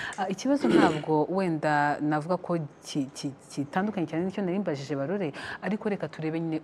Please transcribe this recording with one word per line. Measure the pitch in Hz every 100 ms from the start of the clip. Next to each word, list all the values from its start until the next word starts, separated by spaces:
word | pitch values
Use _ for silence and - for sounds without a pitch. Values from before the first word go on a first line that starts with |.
| - -
Ah, | 190
ikibazo | 185 254 285 262
ntabwo | 170 180 156 147 151 151
wenda | 185 185 156 156 147 147 143
navuga | 151 151 160 180
ko | - 170 143 -
ki-, | - 156 135
ki-, | - 143 131 -
kitandukanye | - 139 185 208 196 156
cyane | 160 185
n'icyo | 196
nari | 185 190
mbajije | 180 139 139 139
Barore, | 139 202 160 - - -
ariko | 185 208 214
reka | 196 151
turebe | - 156 165
nyine | 165 156